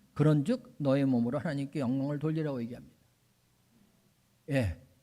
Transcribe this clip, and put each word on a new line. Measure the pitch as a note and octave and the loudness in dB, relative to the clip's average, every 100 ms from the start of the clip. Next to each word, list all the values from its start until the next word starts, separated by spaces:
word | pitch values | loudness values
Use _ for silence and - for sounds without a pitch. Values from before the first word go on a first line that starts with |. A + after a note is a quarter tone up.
| _ | _
그런즉 | - D3+ D3+ C#3 B3 - - | 2 4 4 2 -2 -6 -4
너의 | C#3 C3+ | 0 2
몸으로 | C#3 B2 A#2+ C#3 | 4 2 0 -2
하나님께 | F3 C#3 C#3 D#3 | -4 -4 -6 -4
영광을 | A#2+ C3+ C#3 D3 | -2 -2 -2 -2
돌리라"고 | D#3 D#3+ D3+ C3 | -2 -2 -4 -4
얘기합니다. | A#2 A#2+ - _ _ _ _ _ _ _ _ _ _ _ _ _ _ _ - | -6 -10 -16 _ _ _ _ _ _ _ _ _ _ _ _ _ _ _ -2
예, | C3+ G2+ D#2+ - _ | 0 0 -4 -14 _